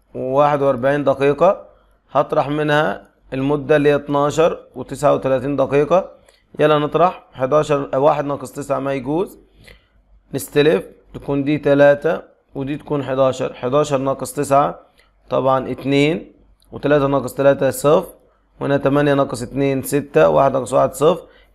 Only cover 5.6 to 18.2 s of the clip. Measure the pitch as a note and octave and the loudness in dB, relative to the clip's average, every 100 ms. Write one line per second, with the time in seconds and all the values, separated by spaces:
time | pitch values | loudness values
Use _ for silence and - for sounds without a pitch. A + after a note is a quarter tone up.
5.6 | C3+ C#3 D3 E3+ G3 - _ _ _ - | 0 0 2 0 0 -10 _ _ _ -2
6.6 | D3+ D3+ D3 D#3 F3 F#3 - - B2+ D3+ | 2 2 0 2 0 0 -12 -6 0 0
7.6 | D3+ C#3+ C#3 C3+ D3 D3 C#3+ C3+ B2 - | 0 -2 -2 0 2 2 -2 -6 -8 -12
8.6 | C3+ C3+ C#3 C#3 B2 D#3 G#3+ - _ _ | -6 -4 -4 -6 -4 -4 -6 -10 _ _
9.6 | - - _ _ _ _ _ C#3 - D3 | -20 -20 _ _ _ _ _ -10 -4 0
10.6 | D3 F#3 - - _ C3 C3 C#3+ C#3 D3+ | 2 2 -2 -16 _ -14 -6 -4 -2 -2
11.6 | C#3+ C#3+ C#3+ C#3+ D#3 - - _ _ C3+ | 2 6 6 4 0 -4 -8 _ _ -10
12.6 | C3+ D3 - D3 B2+ C3 C3 B2+ C3 - | -8 -8 -6 -6 -4 0 0 0 -6 -6
13.6 | B2 C#3+ D3 C3+ C3+ C3+ B2+ - B2+ C3+ | -2 0 0 -2 -2 -4 -6 -6 0 2
14.6 | D3+ - - _ _ _ _ C3 C3 C3 | 2 -4 -16 _ _ _ _ -2 0 0
15.6 | B2 B2+ B2 C#3 D3 F3+ - _ _ _ | -2 -6 -2 2 2 0 -8 _ _ _
16.6 | _ A#2 C#3 D3 C#3 C#3 B2 - C#3 C#3 | _ -8 0 2 2 0 -2 0 2 2
17.6 | C3+ B2 C#3+ F3+ - - | 0 0 2 2 0 -12